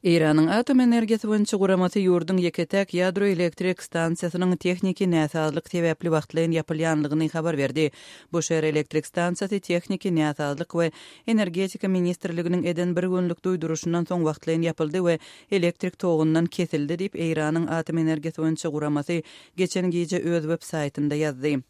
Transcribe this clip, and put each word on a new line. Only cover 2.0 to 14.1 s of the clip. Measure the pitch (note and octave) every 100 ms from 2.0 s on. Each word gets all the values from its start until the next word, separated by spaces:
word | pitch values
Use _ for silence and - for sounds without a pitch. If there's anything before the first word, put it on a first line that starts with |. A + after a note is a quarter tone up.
ýurdun | F#3 F3 D#3+ F#3+
ýeketäk | F3 - E3 G3 G3
ýadro | F3 F#3 F#3 G3+
elektrik | F3 F3 - F#3 F3+
stansiýasynyň | - E3+ E3 E3+ F3 F3 F#3 F3+
texniki | F3 F3+ G3 F3 F#3+
näsazlyk | E3 D3+ E3 D#3 D3+ -
sebäpli | F3 E3+ D#3+ E3+
wagtlaýyn | D#3+ - D#3+ E3
ýapylýanlygyny | D#3+ D3+ D#3 E3 D#3 D3 D3+ D#3+
habar | E3 D#3+ D3+
berdi. | C#3 C3 D3+ - - - -
Bu | F3
şäher | D#3 D#3+ D#3
elektrik | D3+ D3 D#3 -
stansiýasy | - F3 F3 F#3+ G3+
texniki | - F3 - F#3+ G3
näsazlyk | E3 D3+ D3 D3 C#3+ F3 E3+
we | E3 - - - -
energetika | A3 F#3+ E3+ F#3+ - F#3+
ministrliginiň | F#3 F3 F3 F3 E3+ E3+ F3+ F3
eden | E3+ F3+ F3
bir | F#3
günlük | F#3 F3 E3+
duýduruşyndan | F#3 F#3 D#3+ D#3+ E3+ E3+
soň | E3+